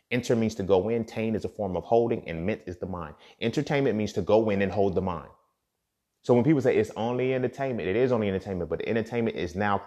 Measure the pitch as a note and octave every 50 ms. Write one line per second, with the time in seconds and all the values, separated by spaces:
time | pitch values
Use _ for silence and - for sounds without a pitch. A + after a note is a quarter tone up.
0 | _ _ A#2 B2 A#2+ - B2+ A2+ A2+ A2 A2 - G2 F2 G2 F#2+ F2+ A2 A#2 A#2
1 | A2+ A2+ - A#2 A2 A2+ A2 F#2+ - F#2 - - G2+ F#2+ F2+ E2+ - - A#2 A#2
2 | A#2 A#2 A#2 - - - E2+ E2 E2 F#2 F2+ - - - F2+ - - F2+ F#2 F2
3 | E2 D2+ - - - - - _ - A#2 A2+ D#3 C#3+ - D3+ C#3 C#3 B2+ G#2 G#2+
4 | G#2+ G2+ - A2 F2+ E2 G#2 A2 A2+ A2 G2+ G2 G2+ F#2+ - G#2+ G2 G2 F2 F2+
5 | F#2 F#2 F2 D#2+ C#2 - - _ _ _ _ _ _ _ _ _ _ _ _ _
6 | _ _ _ _ _ - B2 A#2+ A#2 C#3+ D#3+ C#3 A#2+ B2+ - G#2 G#2+ - - -
7 | A2 A#2 B2 B2+ B2+ B2+ C3 B2+ B2+ B2 - - C#3 C3+ B2 G#2+ D#2 F2+ F#2+ A2+
8 | C3 B2+ B2 A2 G#2+ G2+ F#2+ F#2+ - G#2 F#2+ F2+ E2+ D#2 E2 E2 - - A2 A2+
9 | G#2+ - B2 A#2+ A2+ A2 - - F2+ E2 D#2+ F#2 G#2 G2+ G2+ G2 -